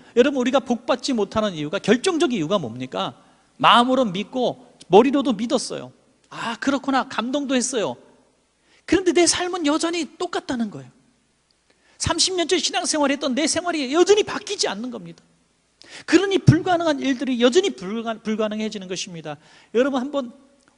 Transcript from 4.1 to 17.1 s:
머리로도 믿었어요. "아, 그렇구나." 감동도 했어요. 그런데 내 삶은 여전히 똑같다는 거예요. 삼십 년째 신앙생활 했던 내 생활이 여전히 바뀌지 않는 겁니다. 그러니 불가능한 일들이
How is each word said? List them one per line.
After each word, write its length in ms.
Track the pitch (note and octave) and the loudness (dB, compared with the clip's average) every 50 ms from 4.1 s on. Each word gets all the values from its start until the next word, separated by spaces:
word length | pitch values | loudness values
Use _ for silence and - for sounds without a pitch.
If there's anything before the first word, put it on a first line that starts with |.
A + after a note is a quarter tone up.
| E3 F#3 G#3 - - B3+ B3 F#3 C3+ - - - _ - - | -2 -6 -6 -6 -4 -2 -2 -2 -4 -6 -14 -20 _ -14 -2
머리로도 460 | - B3+ - B3+ C#4 B3+ C#4+ B3+ C4+ | 6 6 6 8 6 4 0 0 0
믿었어요. 600 | G#3+ F3 A3+ A#3+ D4+ A3 - - - - - - - _ _ _ _ _ _ - | -2 -2 -2 -2 -2 -2 -2 -4 -8 -10 -10 -12 -18 _ _ _ _ _ _ -18
"아, 260 | - - - A3+ A#3 | -14 -10 -8 -8 -8
그렇구나." 520 | - - C4+ C4+ C4 - C#4 C4+ B3+ G#3+ - | -4 -2 -2 -2 -2 -2 0 0 0 0 -2
감동도 480 | - - G#3+ B3 C4 D4 C#4+ B3 C4+ | -4 -6 -4 -2 -2 -4 -2 0 -2
했어요. 400 | B3+ A#3 - C4+ A3+ F#3 C#3 A#2+ - - _ _ _ _ _ _ _ _ _ _ _ _ _ _ _ - | -2 -2 -2 -2 -4 -4 -4 -6 -10 -14 _ _ _ _ _ _ _ _ _ _ _ _ _ _ _ -2
그런데 280 | - D#4 F#4+ F#4+ F4+ | 0 0 2 2 2
내 140 | C4+ F4 E4+ | 2 4 4
삶은 400 | D#4+ - - F4+ F4+ F4+ F#4 D#4+ | 2 2 0 -2 -4 -4 -2 0
여전히 500 | C#4+ D4 D#4+ E4 E4 E4+ F4 D4+ - - - | 0 0 0 0 -2 -4 -4 -6 -6 -8 -8
똑같다는 520 | F4+ F4 - F4+ - - C#4 A#3+ A#3 G#3 | -8 -6 -6 -8 -6 -6 -4 -4 -4 -6
거예요. 180 | F3+ C3+ C3 C3 _ _ _ _ _ _ _ _ _ _ _ _ _ _ _ _ _ _ _ _ _ - | -6 -12 -16 -18 _ _ _ _ _ _ _ _ _ _ _ _ _ _ _ _ _ _ _ _ _ -6
삼십 380 | - - E4 E4 - E4+ F#4 | -4 -2 0 0 0 0 0
년째 220 | F4 E4+ C#4 F#4 D#4+ | -2 0 0 0 0
신앙생활 520 | - - D4+ F#4 F4 - - D#4 C#4+ C4+ | 0 -2 -4 -4 -4 -2 0 0 0 0
했던 240 | C#4+ C#4 D#4 C#4+ A#3+ | 0 -2 -2 -4 -2
내 120 | B3+ D#4+ | 0 0
생활이 460 | - - E4 F4+ F4 E4+ D#4 C#4 B3 | 0 -2 -2 -4 -4 -4 -4 -4 0
여전히 300 | C#4 E4+ F4+ F#4+ G#4 G#4+ | 2 4 6 6 6 4
바뀌지 460 | - - - - - - G#4 F4+ G4+ E3+ | 4 -2 -4 -10 -8 -8 -6 -4 -4 -4
않는 220 | G3 G3 A#3 B3+ | -4 -6 -10 -10
겁니다. 340 | A#3 A3 F3 E3 E3+ - _ _ _ _ _ _ _ _ _ _ _ _ - - - - - | -10 -12 -14 -16 -20 -20 _ _ _ _ _ _ _ _ _ _ _ _ -20 -20 -20 -14 -4
그러니 320 | - - E4+ G4 G4+ G4 - | 2 4 4 4 4 0 4
불가능한 600 | - - D4 E4 E4+ F#4 F4+ E4 F4 D#4+ D4 C4+ | 6 6 6 6 4 2 0 2 2 0 0 0
일들이 400 | B3+ C4 | 0 -2